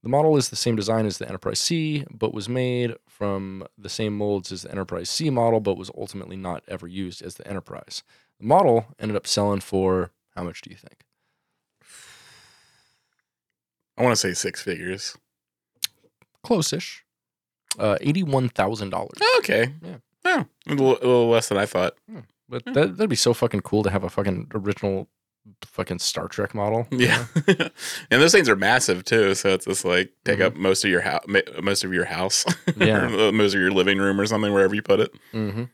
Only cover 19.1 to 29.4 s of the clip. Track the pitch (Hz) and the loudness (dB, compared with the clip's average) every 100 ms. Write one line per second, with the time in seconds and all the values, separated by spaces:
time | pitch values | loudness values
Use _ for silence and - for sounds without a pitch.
19.1 | - 440 508 - - 120 151 165 180 _ | -2 2 2 2 0 0 -4 -16 -18 _
20.1 | _ 359 339 160 _ - 143 135 127 127 | _ -2 0 -2 _ -6 2 2 4 4
21.1 | 123 117 117 - 101 104 92 92 - _ | 4 4 2 2 0 0 0 -2 -4 _
22.1 | 214 - _ _ 123 143 139 151 92 214 | -20 -20 _ _ -12 -4 0 0 0 -2
23.1 | 120 - 120 120 104 - 104 101 95 92 | 2 2 2 0 -2 0 0 0 -2 -2
24.1 | - 98 92 - 110 98 98 101 95 - | -2 -2 -4 -6 -6 -4 -4 -4 -4 -8
25.1 | _ _ _ 104 98 - - 92 87 - | _ _ _ _ _ -16 -10 -8 -4 -6
26.1 | - 87 - 101 107 101 113 117 127 123 | -6 -8 -6 -6 -4 -2 -2 -4 2 2
27.1 | - 120 - 151 185 160 - - - - | 2 0 -2 2 2 0 -6 -10 -10 0
28.1 | 120 160 202 139 98 98 127 - 90 - | 6 8 6 6 2 4 2 2 -2 2
29.1 | 113 101 98 | 4 4 2